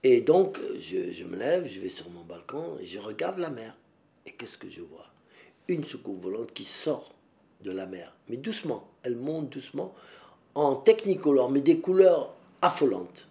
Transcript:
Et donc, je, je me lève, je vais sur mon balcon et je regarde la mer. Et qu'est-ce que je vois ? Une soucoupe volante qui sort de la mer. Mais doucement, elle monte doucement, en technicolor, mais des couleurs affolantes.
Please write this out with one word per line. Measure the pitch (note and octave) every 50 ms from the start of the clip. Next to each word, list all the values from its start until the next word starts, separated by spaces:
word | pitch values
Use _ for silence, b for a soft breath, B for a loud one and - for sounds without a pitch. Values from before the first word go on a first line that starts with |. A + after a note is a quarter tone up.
Et | - C3 B2 A#2
donc, | - - D#3+ F#3 F#3+ - - - - - - -
je, | - - F2+ F#2 F2+ F2+
je | - F2 F#2
me | F2 F2
lève, | F#2 A2 C#3 E3+ F#3 E3+ A#2+
je | G2 F#2+
vais | G2 F#2
sur | - - D#3 F3
mon | - E3+ E3+
balcon | - F2 E2+ - - C3 D3 E3 E3+ D#3 B2+
et | -
je | F2+ - G#2
regarde | G#2+ A2 G#2+ - E3 F3+ F#3+ F#3
la | F3 D#3+
mer. | C#3 A2+ A2 A2 - _ _ _ _ _ _ _ _ _ _
Et | -
qu'est-ce | - - A#2 A2 - -
que | - F#2
je | E2 E2
vois ? | E2+ - D#2+ - - _ _ _ b b b b b b b _ _ -
Une | F3+ D#3 D3
soucoupe | - - - - - G2 F#2
volante | F2+ F#2 G2 A2+ A#2 A#2
qui | - - G2
sort | - - - - D#3 D3 - - - - _ _ _ _ _ _ _ _ _
de | - G2
la | F#2 F#2+ F#2+
mer. | F#2 F#2 F2+ E2+ - _ _ _ -
Mais | A#2
doucement, | B2+ C#3+ A3 A3 - - D#3 A#2+ G#2 - _ _ _ -
elle | B2+ A#2+
monte | A#2 C3 D3 D#3+ D#3+ D3+ C3
doucement, | - - - - - C#3+ F#3 F#3+ B B B B B B B B B B _ _ _
en | C#3+ D3+ C#3 C3+
technicolor, | C3+ - A3+ A3 A3 - G3 F#3 - - D3 C#3 C3 B2 B2+
mais | C#3 C#3
des | C#3 D#3 E3 D#3+
couleurs | - F#3 F#3 F#3+ F#3+ F#3 F3 D3+ B2+ - - - _ _ _ _
affolantes. | - F3+ - - D3+ C3 G2 F2+ F2+ - - - - _